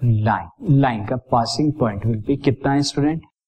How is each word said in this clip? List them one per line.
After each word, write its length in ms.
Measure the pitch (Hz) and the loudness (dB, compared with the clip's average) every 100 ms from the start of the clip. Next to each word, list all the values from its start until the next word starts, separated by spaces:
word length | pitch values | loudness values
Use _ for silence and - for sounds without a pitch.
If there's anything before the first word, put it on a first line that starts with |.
| 123 | 2
line, 440 | 107 110 98 85 - | 2 2 0 -4 -8
लाइन 420 | 208 139 135 110 101 | 2 4 4 0 -4
का 100 | 127 | -6
passing 680 | - 120 117 - 151 143 | 0 0 0 0 -2 0
point 280 | 117 101 110 | -2 -2 -4
will 180 | 110 107 | -4 -2
be 140 | 139 | -2
कितना 300 | 143 120 143 | 0 0 0
है 100 | 139 | 0
स्टूडेंट? 380 | 143 - 147 160 - _ | 0 -2 -2 -2 -8 _